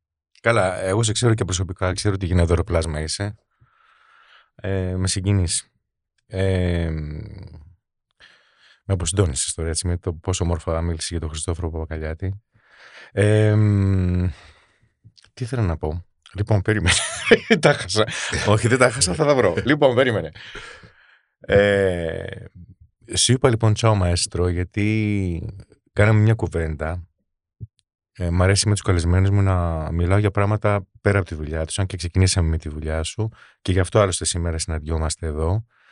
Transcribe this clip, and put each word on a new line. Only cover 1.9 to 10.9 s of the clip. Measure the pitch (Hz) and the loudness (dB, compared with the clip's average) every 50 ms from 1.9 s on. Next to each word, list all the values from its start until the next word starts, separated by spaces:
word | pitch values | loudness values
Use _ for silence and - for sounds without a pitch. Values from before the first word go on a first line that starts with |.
| 92 | -2
ξέρω | - - 104 98 | 0 -2 -2 -2
τι | 95 98 | -2 -2
γενναιόδωρο | 82 92 90 85 82 87 85 80 | 0 2 2 4 4 2 0 0
πλάσμα | - 87 82 82 82 76 76 | 0 -2 -2 -2 -2 -4 -6
είσαι. | 78 78 - - 101 104 110 - _ _ _ _ _ _ _ _ _ _ _ _ _ _ _ _ _ _ _ _ _ _ _ _ - | -6 -6 -6 -6 -6 -8 -10 -12 _ _ _ _ _ _ _ _ _ _ _ _ _ _ _ _ _ _ _ _ _ _ _ _ -6
Ε, | 98 98 95 92 90 92 | -4 -2 -2 -2 -2 -2
με | 92 92 90 | -2 -2 -2
συγκινείς. | - 98 87 98 101 98 90 85 - - - _ _ _ _ _ _ _ _ _ _ _ _ | -2 -2 0 2 2 2 2 0 -2 -4 -8 _ _ _ _ _ _ _ _ _ _ _ _
Ε, | _ - 95 95 95 92 92 90 90 87 85 85 82 80 78 76 73 73 - - - - - - - 80 78 - - - _ _ _ _ _ _ _ _ _ - - _ _ _ _ _ _ _ _ _ _ _ | _ -4 -2 0 0 0 0 0 0 0 0 -2 -2 -4 -6 -6 -8 -10 -10 -12 -14 -14 -16 -16 -16 -18 -20 -20 -20 -20 _ _ _ _ _ _ _ _ _ -20 -20 _ _ _ _ _ _ _ _ _ _ _
με | - 98 | -4 -2
αποσυντώνησες | 87 87 82 92 101 98 80 69 - - - - | -2 -2 -2 0 0 0 0 0 -4 -6 -6 -6
τώρα, | - 80 82 | -6 -6 -6
έτσι, | 80 - - | -4 -4 -4
με | 90 87 | -4 -4
το | 85 - 95 80 | -4 -4 -6 -8
πόσο | 80 - 95 90 - 87 | -6 -4 -4 -2 -2 0
όμορφα | 85 85 80 - 87 82 80 82 | -2 -2 -2 -2 -4 -4 -2 -2
μίλησες | 85 | -4